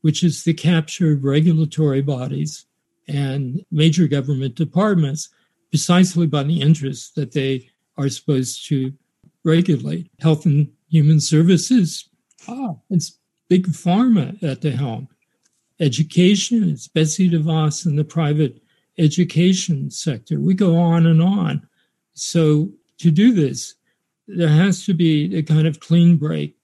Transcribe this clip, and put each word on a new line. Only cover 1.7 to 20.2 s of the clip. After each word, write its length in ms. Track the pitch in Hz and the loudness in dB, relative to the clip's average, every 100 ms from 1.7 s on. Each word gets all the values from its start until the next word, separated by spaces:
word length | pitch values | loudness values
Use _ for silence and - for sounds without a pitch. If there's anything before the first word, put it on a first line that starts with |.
| 156 156 135 | 0 0 0
bodies 640 | 139 131 127 139 151 - _ _ _ _ - | -2 -4 -6 -6 -8 -10 _ _ _ _ -8
and 560 | 143 139 135 127 147 - | -4 -4 -4 -6 -8 -6
major 380 | 151 160 156 156 | 2 2 4 0
government 480 | 143 135 135 135 117 | 0 -2 -4 -6 -4
departments 720 | 156 180 214 185 143 151 - _ _ _ _ | -4 0 2 2 0 -4 -12 _ _ _ _
precisely 560 | 151 - 175 185 175 165 | -6 2 2 4 2 -2
by 160 | 143 | -2
the 180 | 139 165 | -2 0
interests 500 | 139 156 135 - - | 2 2 0 -10 -12
that 200 | - 139 | -10 -6
they 380 | 147 135 131 - _ _ - | -4 -4 -4 -8 _ _ -6
are 120 | 139 | -6
supposed 580 | 123 - 135 127 - - | -4 -2 -2 -2 -10 -4
to 260 | 143 131 139 _ _ _ _ | -4 -4 -10 _ _ _ _
regulate. 640 | 165 160 175 143 135 160 170 _ | 0 0 2 -2 -2 -8 -12 _
Health 260 | 160 156 | 0 0
and 240 | 170 143 151 _ _ | 2 0 0 _ _
Human 320 | 160 151 156 | 2 4 2
Services, 880 | 147 156 170 180 - 254 170 - - _ _ _ - | 2 2 4 2 2 0 0 -4 -18 _ _ _ -16
ah, 260 | 240 254 151 _ | -10 -10 -10 _
it's 260 | 180 - _ _ _ _ | -4 -4 _ _ _ _
Big 200 | 180 185 | 0 0
Pharma 760 | 151 175 185 254 214 131 - | -4 -2 0 2 2 0 -6
at 180 | 160 131 | -6 -4
the 120 | 156 | -4
helm. 360 | 123 139 113 135 _ _ _ _ _ _ _ | -4 -6 -8 -12 _ _ _ _ _ _ _
Education, 920 | 151 120 156 - 180 208 - 233 185 | -4 -2 -2 2 4 2 0 0 0
it's 200 | 143 - | -4 -6
Betsy 420 | 160 156 - 185 | -2 -2 0 0
DeVos 560 | 165 156 160 156 147 175 | 0 0 0 -2 -2 -4
and 100 | 147 | -4
the 80 | |
private 560 | 151 165 151 151 143 - _ _ _ - | -4 -2 -2 0 -2 -4 _ _ _ 0
education 880 | 156 151 180 156 180 185 - 143 143 | 0 2 -2 2 2 0 -2 -6 -6
sector. 500 | - 160 117 | -8 -6 -8